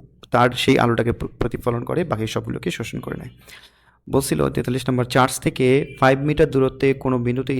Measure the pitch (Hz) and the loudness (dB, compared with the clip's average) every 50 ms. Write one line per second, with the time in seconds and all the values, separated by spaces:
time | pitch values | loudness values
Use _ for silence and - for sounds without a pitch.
0 | - - _ _ - - - 120 120 127 123 - - - 131 123 113 120 117 113 | -18 -20 _ _ -8 -2 2 4 4 4 2 0 2 2 4 4 4 2 2 2
1 | 117 117 113 - - 135 - - - 120 - 120 - 123 120 117 123 - 131 151 | 0 0 -2 -4 -4 -8 -6 -4 -4 -4 -4 -4 -4 -4 -4 -4 -4 -4 -2 -2
2 | 180 156 135 107 110 110 - 117 113 113 123 - - 180 170 - 120 - - - | -2 -2 -2 -4 -4 -4 -4 -6 -6 -6 -8 -6 -6 -6 -6 -6 -8 -8 -8 -10
3 | - - - - - 123 - - - - - - - - _ _ _ _ _ _ | -8 -8 -10 -10 -12 -14 -18 -20 -20 -20 -20 -20 -20 -20 _ _ _ _ _ _
4 | _ - - 131 135 - - 151 143 139 131 127 123 - 123 127 - - 127 123 | _ -2 0 0 0 2 0 2 2 0 0 -2 -2 -2 -2 -4 -2 0 0 0
5 | 123 123 - 135 127 131 - - - 160 147 - 131 127 127 139 160 - - - | 0 0 2 2 2 2 0 -2 -4 -4 -2 0 2 4 4 2 2 -2 -2 2
6 | 135 131 135 135 139 147 147 147 160 147 123 135 131 131 131 - - 135 135 131 | 4 4 4 4 2 0 2 2 2 2 4 2 0 0 0 0 0 0 0 0
7 | - 131 127 123 120 123 120 127 131 127 139 131 | 0 -2 0 0 0 -2 -2 -2 -2 -4 -2 -2